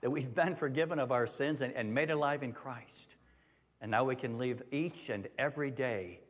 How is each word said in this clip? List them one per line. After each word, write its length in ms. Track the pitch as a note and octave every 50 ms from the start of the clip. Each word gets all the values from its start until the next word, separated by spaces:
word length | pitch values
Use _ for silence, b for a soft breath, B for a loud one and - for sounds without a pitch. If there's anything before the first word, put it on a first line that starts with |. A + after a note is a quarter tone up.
that 100 | - B2+
we've 240 | C#3+ D3+ C3 B2+ A2
been 200 | F#3 E3 E3 E3+
forgiven 440 | - D#3 C#3 C3 D#3 E3 D#3+ F3 D3
of 120 | C3 B2
our 140 | B2+ B2 A#2+
sins 360 | A2+ - - C#3 D3 D#3 C3+
and, 120 | C3 B2 -
and 200 | B2+ A2+ G#2+ A2+
made 180 | C#3 D#3 D#3
alive 320 | D#3 D3 D3 C#3+ D3 C#3 C3+
in 80 | A#2+
Christ. 640 | - - - C3+ B2 A#2 - - - - - - - - b b b b b b b b b b b -
And 100 | A2 G#2+
now 120 | G#2+ A#2 C3
we 120 | C3+ B2+
can 220 | B2+ C#3 A#2+ A2+
live 240 | A#2 B2+ B2+ B2 B2 - -
each 380 | C#3+ C#3+ E3 F3+ - - - -
and 180 | A2 G2+ F#2+ - -
every 340 | - C3+ D3 C3 D3 D3 C#3
day 480 | B2+ C3 C3 B2 A2+ G2 F2+ F2 F2+ - -